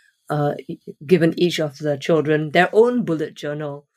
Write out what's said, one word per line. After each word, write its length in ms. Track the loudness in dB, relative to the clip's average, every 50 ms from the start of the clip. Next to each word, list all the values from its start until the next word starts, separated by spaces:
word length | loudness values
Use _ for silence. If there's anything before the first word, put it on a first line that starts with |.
| _ _ _ _ _ -4
uh, 260 | -2 0 0 -2 -2 -4 -10
e-, 120 | -12 -14 -14 _ -20 -20 _ 2
given 320 | 2 4 4 4 2 2 0
each 220 | 0 0 0 -2
of 180 | -4 -6 -6 -6
the 180 | -4 -4 -4
children 540 | -2 0 0 0 2 2 2 0 0 0 2
their 180 | 2 2 2 4
own 320 | 4 4 4 4 2 0 -2
bullet 300 | -2 -4 -4 -4 -8 -10
journal, 520 | -10 -10 -8 -8 -8 -8 -10 -10 -12 -16 _ _